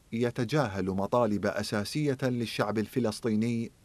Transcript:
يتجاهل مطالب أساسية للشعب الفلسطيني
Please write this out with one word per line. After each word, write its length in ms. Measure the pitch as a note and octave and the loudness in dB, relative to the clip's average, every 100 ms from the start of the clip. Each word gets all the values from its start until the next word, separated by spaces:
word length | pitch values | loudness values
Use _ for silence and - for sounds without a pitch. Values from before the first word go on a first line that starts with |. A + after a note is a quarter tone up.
| - | -8
يتجاهل 760 | A2+ A#2+ - A2+ D3+ A#2 G2 F#2+ | -2 0 0 0 2 0 0 -2
مطالب 600 | F#2+ G2 B2 A2+ G2+ G2+ | 0 2 4 4 2 0
أساسية 720 | - G#2+ G#2+ G2+ D3+ D3 B2+ | 0 -2 -2 -2 -2 0 0
للشعب 560 | C3 B2 A2+ - G#2+ G#2+ | 0 -2 -4 -2 0 0
الفلسطيني 920 | G#2+ C3 A2+ - A#2+ G#2+ A#2 A#2 A#2 - | -2 0 -2 0 0 2 2 0 -4 -10